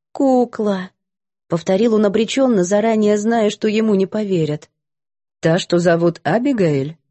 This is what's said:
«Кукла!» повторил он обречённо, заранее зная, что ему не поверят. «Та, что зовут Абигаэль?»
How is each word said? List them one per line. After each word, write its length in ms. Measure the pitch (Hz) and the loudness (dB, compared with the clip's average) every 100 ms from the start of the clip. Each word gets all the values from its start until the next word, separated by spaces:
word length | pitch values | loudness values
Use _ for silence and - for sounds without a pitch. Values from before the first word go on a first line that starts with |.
| _ | _
«Кукла!» 800 | - 269 254 240 - 208 190 185 - _ _ _ _ _ | -2 2 2 0 -2 -4 -4 -6 -16 _ _ _ _ _
повторил 460 | 170 190 190 233 214 | -4 0 0 2 2
он 100 | 208 | 2
обречённо, 580 | 214 226 269 262 214 | 0 -2 0 2 2
заранее 540 | 175 208 226 220 208 208 | 2 0 0 0 2 0
зная, 320 | 214 233 208 | 0 0 0
что 180 | 208 214 | -2 -2
ему 280 | 214 220 196 | 0 0 0
не 100 | 190 | 0
поверят. 640 | 214 208 180 151 151 - _ _ _ _ _ _ _ | -4 -4 -2 -2 -4 -10 _ _ _ _ _ _ _
«Та, 180 | 160 170 | 0 0
что 200 | - 175 | 0 0
зовут 420 | 175 170 170 165 | 2 2 0 -2
Абигаэль?» 760 | 143 214 269 240 170 139 143 160 _ | -2 -2 0 0 0 0 -4 -10 _